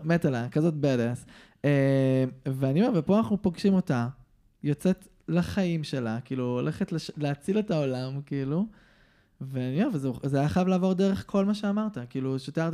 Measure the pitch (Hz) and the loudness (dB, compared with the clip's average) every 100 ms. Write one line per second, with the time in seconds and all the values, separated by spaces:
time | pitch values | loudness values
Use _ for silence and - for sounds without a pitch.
0 | 156 170 160 123 120 151 165 151 143 127 | 2 2 2 0 -2 2 2 2 2 2
1 | 117 123 - - - _ 143 143 135 135 | 2 -2 -10 -20 -20 _ 2 4 4 4
2 | 131 131 131 - 139 131 135 147 240 196 | 4 2 0 -2 -6 -2 0 2 2 2
3 | 151 202 220 202 185 165 202 190 - 127 | 2 2 2 0 -2 0 2 2 2 0
4 | 120 - - _ _ _ 147 143 185 185 | -2 -6 -20 _ _ _ -4 0 0 0
5 | - _ - 165 170 - 185 165 147 135 | -4 _ -2 -2 0 0 0 0 -2 -4
6 | 113 113 - 131 123 123 143 156 202 160 | -2 -4 -4 -4 -2 -2 -2 -2 -4 -4
7 | - - 147 143 - 208 214 160 139 127 | -6 -6 -4 -4 -2 -2 0 0 0 -2
8 | 131 139 139 139 135 156 220 - _ _ | -4 -8 -6 -4 -2 -2 -4 -8 _ _
9 | _ _ _ - 135 135 127 139 269 175 | _ _ _ -14 -8 -6 -2 0 0 0
10 | 135 117 143 135 147 185 180 185 185 185 | -4 -4 -2 0 2 2 2 2 2 2
11 | 196 190 - 202 196 208 208 202 214 196 | 0 0 -2 0 0 0 -2 -2 -4 -6
12 | 123 135 131 135 135 147 165 | -8 -4 -4 -4 -4 -4 -2